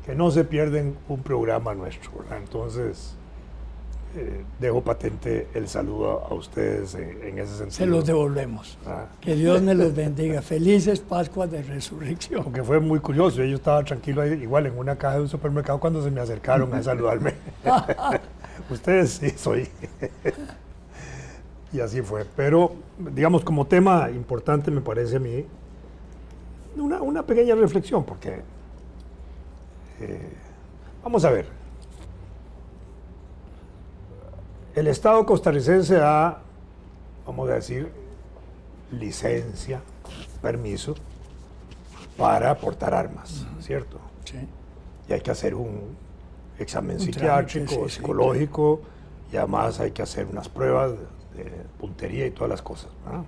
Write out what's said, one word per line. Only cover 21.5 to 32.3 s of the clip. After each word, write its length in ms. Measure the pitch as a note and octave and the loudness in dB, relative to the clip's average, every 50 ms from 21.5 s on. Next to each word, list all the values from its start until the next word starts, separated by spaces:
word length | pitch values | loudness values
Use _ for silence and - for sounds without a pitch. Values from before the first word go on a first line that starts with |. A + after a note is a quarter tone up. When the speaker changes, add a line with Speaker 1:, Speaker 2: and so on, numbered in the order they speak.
| - - - - - | -18 -18 -14 -8 -4
Speaker 1:
Y 60 | C3+ | -4
así 240 | A#2 A2 G#2+ C3 A#2 | -2 -2 -2 -4 -4
fue. 200 | F#2+ G#2+ G#2 G#2+ - - | -2 -4 -4 -6 -4 -2
Pero, 400 | - C#3 C#3+ D#3 E3+ F3 E3+ F3 - - - - - | 2 4 6 8 8 6 6 2 -6 -14 -16 -12 -10
digamos, 440 | F3+ D3 C3+ C3 D3 E3 F3 D#3 - | -10 -6 0 4 4 6 6 4 4
como 220 | E3 D#3+ C#3+ C#3 | 4 2 2 4
tema 420 | - F#3+ F3+ F#3 G3 F#3 E3+ C#3 A#2+ | 6 8 8 10 8 8 6 4 2
importante 580 | A#2+ B2 A#2+ - B2+ A2+ - - D3 D3 C#3+ - | -2 -6 -4 -4 -4 -2 2 2 2 2 2 2
me 100 | D3 C#3 | 0 0
parece 360 | - A#2+ A2 A#2 A#2+ A2+ A#2+ | -2 0 0 0 0 2 0
a 40 | C3 | 0
mí 240 | C3 A#2+ A#2 C3 D3+ - - - - - - - - - - - - - - - - - - - - - - - - - - | 0 0 -4 -4 -6 -6 -14 -18 -18 -18 -18 -18 -18 -18 -18 -18 -18 -18 -18 -18 -18 -18 -18 -18 -16 -16 -16 -16 -16 -12 -6
una, 240 | D4+ C#4+ C#4+ E4+ - | -4 -2 -2 -2 0
una 220 | C#4 C#4 D4 D#4+ D4+ | 0 0 0 -2 2
pequeña 300 | - A#3 A#3 A#3+ A#3+ A3+ | 4 6 6 8 8 8
reflexión, 480 | A3 A3 D#3+ D#3 G3 - - C4 F#3 C3 | 8 6 6 6 2 0 2 0 0 0
porque, 380 | - F2 F2+ - - - - - - - - - - - - - - - - - - - - - - - - - - - - - - - - - - - - | 0 -8 -10 -8 -8 -8 -8 -10 -14 -16 -18 -18 -18 -18 -18 -18 -16 -16 -16 -16 -16 -16 -16 -16 -16 -16 -16 -16 -18 -18 -18 -20 -18 -18 -18 -18 -18 -14 -12
eh, 300 | A2 G2+ F#2 F2+ F#2 - - - - - - - - - - - - - - - - | -10 -8 -8 -10 -10 -12 -14 -16 -18 -18 -18 -20 -20 -20 -18 -18 -18 -18 -18 -10 -6
vamos 220 | A#3+ A#3+ G#3 D#3 | 2 4 6 6
a 60 | D3+ | 6
ver. 160 | B2 G2 F2 - - - - - - - - - - - - - - - - - | 6 4 2 -4 -12 -16 -16 -16 -16 -16 -18 -18 -18 -16 -16 -16 -14 -16 -16 -16